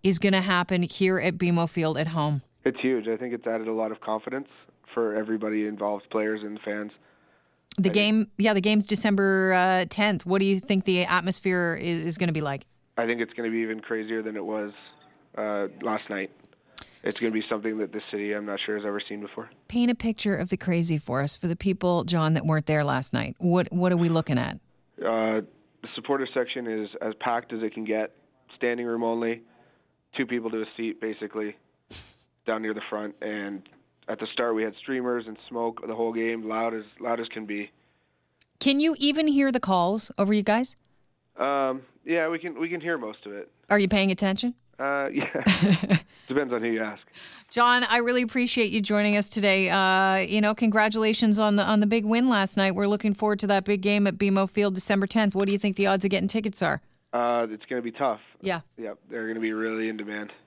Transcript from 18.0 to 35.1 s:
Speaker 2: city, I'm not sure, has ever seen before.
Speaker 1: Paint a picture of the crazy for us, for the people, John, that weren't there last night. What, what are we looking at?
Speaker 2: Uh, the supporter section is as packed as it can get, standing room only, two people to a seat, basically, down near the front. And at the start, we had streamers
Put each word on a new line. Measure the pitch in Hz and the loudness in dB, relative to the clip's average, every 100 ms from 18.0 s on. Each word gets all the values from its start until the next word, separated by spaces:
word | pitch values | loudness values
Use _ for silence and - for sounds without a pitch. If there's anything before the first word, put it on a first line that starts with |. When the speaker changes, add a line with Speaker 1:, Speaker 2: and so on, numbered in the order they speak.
| - | -8
Speaker 2:
city, | 104 104 | -6 -4
I'm | 104 104 | -4 -6
not | 98 | -6
sure, | - 107 | -6 -4
has | 104 | -4
ever | 101 | -6
seen | - 104 | -8 -10
before. | 104 - 117 - _ | -10 -12 -16 -18 _
Speaker 1:
Paint | 233 240 | 0 0
a | 240 | 0
picture | 226 214 208 196 | -2 -2 -2 -2
of | 180 | -2
the | 185 | -4
crazy | - 170 170 156 | 0 0 2 0
for | - 123 | -2 -2
us, | 143 - | -2 -2
for | 175 | -4
the | 170 | -2
people, | 196 185 180 175 | -2 0 2 2
John, | 165 170 156 | 2 2 2
that | 160 160 | 2 2
weren't | 156 151 | 0 2
there | 151 | 2
last | 143 127 131 | 2 0 0
night. | 123 127 - | -4 -4 -2
What, | 175 180 165 | 2 2 2
what | 175 180 | 0 2
are | 180 | 4
we | 170 | 4
looking | 165 156 131 | 2 2 0
at? | 123 - _ _ _ - | -2 -8 _ _ _ -6
Speaker 2:
Uh, | - 113 110 110 - _ _ _ | -2 0 2 0 -4 _ _ _
the | 113 - | -14 -12
supporter | 117 139 127 | -2 -2 0
section | 131 123 131 120 | -2 -2 -4 -4
is | 110 104 - | -4 -6 -6
as | 110 110 | -8 -4
packed | 127 117 117 | -2 -2 -4
as | 113 | -6
it | 110 | -6
can | 113 | -6
get, | 110 110 107 _ _ _ _ - | -2 -2 -2 _ _ _ _ -4
standing | 120 120 120 | -2 -2 -2
room | 117 | -2
only, | 117 113 113 117 117 _ _ _ _ _ _ - | -2 0 -2 -4 -10 _ _ _ _ _ _ -6
two | |
people | 120 120 113 | -4 -2 -4
to | 110 | -6
a | 110 - | -8 -6
seat, | 113 - | -8 -6
basically, | 110 104 104 107 107 104 _ _ _ - - _ _ _ - | -8 -8 -8 -6 -8 -10 _ _ _ -20 -20 _ _ _ -4
down | 110 | -4
near | 110 | -2
the | 107 - | -6 -6
front. | 107 104 - | -6 -6 -8
And | 107 107 101 98 - _ _ _ - | -8 -6 -8 -10 -14 _ _ _ -10
at | 107 | -8
the | 110 | -6
start, | - 120 | -4 -2
we | 110 | 0
had | 110 98 | -2 -6
streamers | - 131 123 | -6 -4 -2